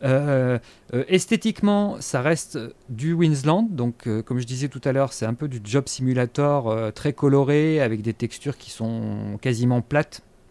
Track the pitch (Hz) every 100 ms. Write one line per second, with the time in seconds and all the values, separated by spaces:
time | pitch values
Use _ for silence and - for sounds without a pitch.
0 | 135 131 147 135 127 120 - - - 123
1 | 131 185 - 226 226 - 208 202 208 202
2 | - 131 135 165 - - 113 - - 113
3 | 156 170 165 147 139 175 226 156 120 117
4 | 120 107 - 123 120 127 143 127 143 131
5 | 135 - 113 120 151 123 104 139 139 -
6 | 127 127 123 - 143 143 117 110 110 -
7 | 147 - 143 139 135 147 156 156 123 110
8 | 110 107 117 - - - - - 113 113
9 | 107 107 104 104 131 117 123 123 - 147
10 | 160 - _ _ _